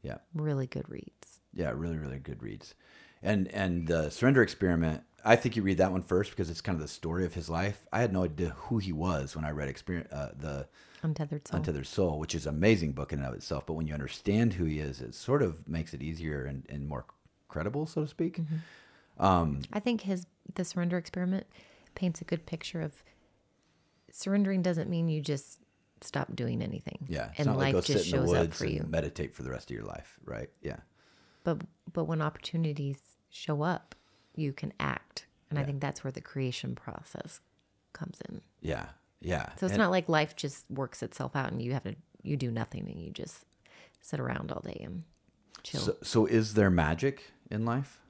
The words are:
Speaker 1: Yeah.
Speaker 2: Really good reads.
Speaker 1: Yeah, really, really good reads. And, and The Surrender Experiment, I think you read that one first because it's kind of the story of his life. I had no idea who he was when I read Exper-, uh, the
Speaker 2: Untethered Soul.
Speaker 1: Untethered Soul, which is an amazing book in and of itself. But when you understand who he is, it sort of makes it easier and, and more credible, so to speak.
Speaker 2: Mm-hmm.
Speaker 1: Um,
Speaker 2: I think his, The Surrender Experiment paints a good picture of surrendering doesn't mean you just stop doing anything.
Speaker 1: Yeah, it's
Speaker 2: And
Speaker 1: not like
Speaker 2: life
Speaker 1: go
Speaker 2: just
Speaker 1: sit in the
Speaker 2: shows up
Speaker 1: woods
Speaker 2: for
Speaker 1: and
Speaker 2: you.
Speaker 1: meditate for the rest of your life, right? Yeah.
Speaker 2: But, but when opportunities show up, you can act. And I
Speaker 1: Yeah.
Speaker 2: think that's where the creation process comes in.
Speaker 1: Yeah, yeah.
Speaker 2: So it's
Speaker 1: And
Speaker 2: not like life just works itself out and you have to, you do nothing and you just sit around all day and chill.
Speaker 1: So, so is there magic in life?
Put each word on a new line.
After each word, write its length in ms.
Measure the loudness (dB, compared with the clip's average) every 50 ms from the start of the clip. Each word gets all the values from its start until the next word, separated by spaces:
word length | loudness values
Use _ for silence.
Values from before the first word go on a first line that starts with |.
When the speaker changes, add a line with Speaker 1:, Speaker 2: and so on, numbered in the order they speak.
Speaker 1:
Yeah. 160 | -8 -8 -10 -10 _ _ -6
Speaker 2:
Really 320 | -4 -2 0 0 0 -2
good 220 | -2 -4 -8 -8 -8
reads. 520 | -10 -14 -14 -14 _ _ -14 -14 -14 -18 _ _
Speaker 1:
Yeah, 200 | -6 -4 -2 -2 -2
really, 240 | -2 -2 -2 -2 -4
really 200 | -4 -6 -8 -8
good 220 | -8 -10 -10 -8
reads. 320 | -8 -10 -10 -10 -14 -20 -20 _ _ -20 -20 -20 -20 -20 -20 _
And, 260 | 0 2 2 2 2 0
and 400 | 0 0 2 2 2 0 2 2
The 220 | 2 2 2 0
Surrender 320 | 0 4 4 6 8 8
Experiment, 600 | 6 6 4 2 4 4 6 6 4 4 2 0 -4 _ _ -2 8
I 100 | 8 8
think 220 | 8 8 2 0
you 60 | 2
read 160 | 2 4 6 6
that 120 | 6 4
one 120 | 4 0
first 280 | 0 2 2 2 2 2
because 180 | -2 -4 -2 -2
it's 100 | -4 -4
kind 160 | -2 -2 -2
of 60 | 0
the 40 | -2 -6
story 360 | -8 -6 -4 -2 0 0 0
of 80 | -2 -2
his 160 | -6 -4 -2
life. 340 | -2 0 0 -2 -2 -6 -8 -2
I 80 | 0 2
had 120 | 2 2
no 100 | 4 2 2
idea 260 | 2 2 0 -2 -2
who 280 | -2 -6 -4 0 0 0
he 140 | 0 0
was 420 | -2 0 2 2 2 0 -2 -4 -6
when 100 | -4 -4
I 60 | -4
read 180 | -2 -2 -4 -4 -6
Exper-, 320 | -8 -6 -4 -4 -4 -4 -6
uh, 160 | -6 -6 -6 -6 -8 -8
the 300 | -6 -6 -4 -6 -8 -10 _ -20 -20 -20 -14 -4
Speaker 2:
Untethered 460 | -2 -2 -2 -2 -4 -4 -6 -8 -6 -4
Soul. 80 | -2 -2
Speaker 1:
Untethered 280 | 0 0 -2 -2 -4
Soul, 320 | -4 2 2 2 4 2 0
which 140 | -2 -2 -4
is 100 | -4 -2
an 80 | -2 0
amazing 380 | 4 6 6 6 6 4 -2
book 200 | -2 -4 -4 -4
in 60 | -4 -4
and 80 | -4
of 80 | -4 -6
itself. 320 | -8 -6 -4 -6 -4 -4
But 60 | -4
when 160 | -4 -4 -2 -4
you 60 | -2
understand 580 | -4 -4 -6 -8 -4 0 2 4 6 4 4 4
who 100 | 2 0
he 120 | 0 0 0
is, 220 | -2 -4 -6 -6
it 140 | -10 -10 -10
sort 260 | -8 0 0 2 4
of 240 | 2 2 0 -6 -8 -4
makes 240 | -4 -4 -4 -4 -6
it 80 | -6
easier 420 | -4 -4 -4 -4 -4 -4 -4 -4 -4
and, 200 | -4 -6 -8 -8 -8
and 180 | -8 -6 -6 -4
more 180 | -6 -6 -8 -12 _ _ _ _ _ _ _ _
credible, 380 | -4 -2 -2 -2 -2 -2 -4
so 160 | -2 -2 -2
to 60 | -2 -2
speak. 320 | -2 -2 -2 -2 0 -2
Speaker 2:
Mm-hmm. 840 | -2 -2 -2 -4 -4 -8 -20 -20 -20 -20 -20 -20 _ _ _ 2 4
Speaker 1:
Um, 380 | 6 6 6 4 2 0 -2 -4 -4
Speaker 2:
I 80 | -4 -2
think 220 | 0 0 0 0
his, 240 | 0 -2 -2 -2 -4 _ _ _ _ -8 -4
The 100 | -4 -4
Surrender 320 | -2 0 0 0 2 0
Experiment 500 | 0 -2 -4 -4 -2 0 0 0 0 -2 _ -18 -20 -20 -20 -20 -20 -20 -18 _
paints 240 | 0 0 0 0 -2
a 40 | -2
good 220 | -2 -2 -2 -2
picture 340 | -8 -8 -8 -8 -8 -4 -4
of 220 | -4 -4 -6 -12 -20 -20 _ _ _ _ _ _ _ _ _ _ _ _ _ _ _ _ _ _ _ -16
surrendering 500 | -10 -6 0 4 4 6 6 6 4 4
doesn't 260 | 4 4 2 2 0 0
mean 200 | 0 2 2 2
you 120 | 2 0
just 380 | 0 0 -2 -2 -2 -8 -12 -16 _ _ _ _ _ _ _ _
stop 340 | -14 -4 -2 -2 -2 -2 -2
doing 280 | -2 -2 0 0 -2
anything. 420 | -2 -2 -4 -6 -8 -10 -10 -10 -6 -4
Speaker 1:
Yeah, 220 | -2 -2 -2 -4
it's 100 | -2 0
Speaker 2:
And 60 | 2
Speaker 1:
not 100 | 2 4 4
like 160 | 4 4 4
Speaker 2:
life 120 | 4 4
Speaker 1:
go 60 | 4 4
Speaker 2:
just 100 | 4 4 4
Speaker 1:
sit 40 | 4
in 60 | 4
the 60 | 4
Speaker 2:
shows 80 | 6 6
up 40 | 6
Speaker 1:
woods 160 | 4 2 0 -2
Speaker 2:
for 60 | -2
Speaker 1:
and 100 | 0 0
Speaker 2:
you. 100 | 0 -2 0
Speaker 1:
meditate 460 | 0 2 0 0 -2 -2 -4 -4 -4
for 80 | -8
the 80 | -6 -4
rest 200 | -4 -6 -6 -8
of 60 | -8
your 80 | -8 -6
life, 340 | -8 -8 -10 -12 -16 -20 -18 -10
right? 240 | -8 -6 -6 -8 -8 _ _
Yeah. 140 | -8 -8 -8 -8 -12 _ _ _ _ _ _ _ _ _ _ _ _
Speaker 2:
But, 180 | -2 -2 -2 -4 -12 _ _ _ -8
but 120 | -4 -4 -2
when 180 | 0 0 0
opportunities 760 | 0 -2 -2 -6 -10 -4 0 0 0 0 0 -2 -2 -4 -4 -6 -10 -16 -16 _ _ _
show 320 | -16 -8 -2 -2 0 2
up, 320 | 2 0 0 -2 -4 _ -20 _ _ _ _ _ _ _ _
you 180 | -4 -2 -2
can 200 | -2 -4 -8 -8 -6 _
act. 480 | -2 -2 -2 -4 -6 _ _ -16 -16 _ _ _ _ _
And 80 | 0 0
I 40 |
Speaker 1:
Yeah. 40 | 0
Speaker 2:
think 140 | 0 -2 -2
that's 240 | -2 -4 -4 -4 -6
where 80 | -6
the 80 | -8 -8
creation 540 | -14 -8 -4 -2 -2 -2 -2 -4 -4 -6 -6
process 680 | -6 -8 -12 -12 -12 -14 -12 -10 -10 -10 -10 -12 -16 _ _ _ _ _ _ _ _ _ _
comes 260 | -12 -10 -10 -10 -10 -12 -12 -12
in. 120 | -14 -14 -16 _ _ _
Speaker 1:
Yeah, 260 | -6 -4 -4 -4 -6 -10 -14 _ _ _ _ _
yeah. 280 | -4 -2 -2 -2 -2 -6 -4
Speaker 2:
So 100 | -2 0
it's 60 | 2
Speaker 1:
And 60 | 4 4
Speaker 2:
not 120 | 4 4
like 180 | 4 2 4 4
life 280 | 4 4 4 2 -2
just 280 | -6 -6 -6 -6 -8 -12 _
works 320 | -4 -4 -4 -4 -4 -8
itself 320 | -8 -8 -6 -6 -6 -2 -2
out 160 | -2 -2 0
and 100 | -2 -2
you 120 | -2 -2
have 120 | -2 -2 -4
to, 120 | -6 -8 -8 -14 _ _ _
you 140 | -4 -2 -2
do 140 | 0 0 -2
nothing 360 | 0 -2 -4 -4 -6 -8 -8 -8
and 120 | -8 -10
you 100 | -10 -10
just 340 | -8 -10 -10 -10 -10 -14 -18 _ _ _ _ -20 -20 -20 -20 -20 _ _
sit 200 | -10 -6 -6 -4
around 320 | -2 -2 -4 -4 -4 -6
all 80 | -6 -6
day 200 | -8 -10 -10 -10 -10
and 180 | -10 -10 -10 -10 _ _ _ _ _ _ _ _ _ _ -16 -12
chill. 160 | -6 -4 -2
Speaker 1:
So, 160 | -2 -2 -2 -2
so 240 | -6 4 6 6 6
is 280 | 8 6 4 4 6 6
there 160 | 6 8 8
magic 600 | 8 6 6 4 2 2 0 0 0 -2 -14 -20 -20 _ _ -6
in 140 | -4 -2 0
life? 340 | 0 0 0 -2 -4 -10 -20 _